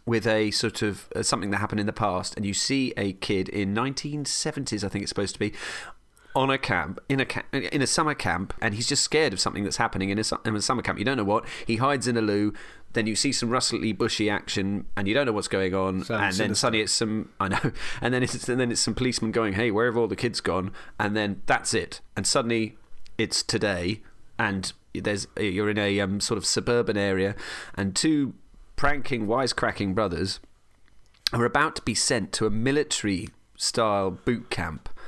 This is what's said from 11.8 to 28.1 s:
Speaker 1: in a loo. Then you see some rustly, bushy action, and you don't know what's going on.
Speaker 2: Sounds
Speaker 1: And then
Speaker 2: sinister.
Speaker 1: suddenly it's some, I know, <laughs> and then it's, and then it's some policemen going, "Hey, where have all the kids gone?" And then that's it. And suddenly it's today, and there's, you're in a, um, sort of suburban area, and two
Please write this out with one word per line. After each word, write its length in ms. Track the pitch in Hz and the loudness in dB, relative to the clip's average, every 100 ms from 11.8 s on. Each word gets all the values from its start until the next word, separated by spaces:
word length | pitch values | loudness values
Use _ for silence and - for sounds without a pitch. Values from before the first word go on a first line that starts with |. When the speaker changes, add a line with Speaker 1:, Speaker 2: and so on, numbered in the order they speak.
| 135 139 110 | 2 2 2
Speaker 1:
in 100 | 117 | 2
a 40 | |
loo. 320 | 107 104 104 98 - - - | 2 4 2 -2 -10 -16 -6
Then 120 | 120 110 | -2 0
you 100 | 104 | 2
see 160 | 131 | 0
some 200 | 127 120 | 0 0
rustly, 420 | 123 - 120 110 | 0 0 0 0
bushy 380 | 101 117 - 104 | 0 0 2 2
action, 540 | 101 - 107 98 101 - - | 0 -2 -2 0 0 -2 0
and 100 | 98 | 2
you 60 | |
don't 140 | 120 135 | 2 2
know 40 | |
what's 160 | 104 - | 0 0
going 280 | 98 95 95 | 0 2 2
on. 280 | 95 95 - | 0 0 -2
Speaker 2:
Sounds 40 | |
Speaker 1:
And 120 | 110 | 0
then 100 | 98 | 0
Speaker 2:
sinister. 220 | 95 104 101 | 2 0 2
Speaker 1:
suddenly 260 | 127 110 | 2 2
it's 100 | 104 | 2
some, 360 | - 110 107 - - | 0 0 -2 -4 -4
I 100 | 95 | -2
know, 220 | 95 117 - - | 0 0 -2 -4
<laughs> 160 | - | -2
and 100 | 120 | 0
then 120 | 127 | 2
it's, 260 | 123 120 - | 0 -2 -2
and 100 | 123 | 0
then 120 | 123 | 2
it's 100 | 113 | 0
some 140 | - 104 | 0 0
policemen 360 | 127 113 113 | 0 0 0
going, 220 | 113 110 | 2 2
"Hey, 160 | 95 120 | 2 2
where 160 | 101 123 | 2 2
have 120 | 117 | 2
all 100 | 110 | 0
the 80 | 95 | 0
kids 260 | 120 92 | -2 -2
gone?" 300 | - 90 92 - - - | 0 0 -2 -6 -10 -4
And 160 | 104 107 | 0 0
then 280 | 104 95 - | 0 0 2
that's 300 | 123 - 110 | 2 2 -2
it. 260 | 85 - - - | -2 -8 -10 -4
And 100 | - | 0
suddenly 520 | 143 117 117 110 - - - - - | 2 2 2 0 -6 -12 -10 -6 -2
it's 240 | 107 - | -2 -2
today, 580 | - 107 107 90 90 107 - - - - | 0 0 0 0 -2 -4 -8 -20 -10 -2
and 340 | 110 98 92 - - - | 0 0 -4 -10 -10 -4
there's, 320 | 101 101 - - | -2 -2 -4 -4
you're 320 | 104 92 104 | -2 0 0
in 80 | 104 | 2
a, 220 | 101 101 | 2 2
um, 200 | 98 101 | 0 0
sort 200 | - 107 | -2 -2
of 60 | - | 0
suburban 500 | - - 120 117 104 | 0 2 2 2 0
area, 380 | 101 95 98 101 - - - - | 2 2 0 -2 -8 -12 -8 -4
and 200 | 98 - | -2 2
two 380 | 160 | 2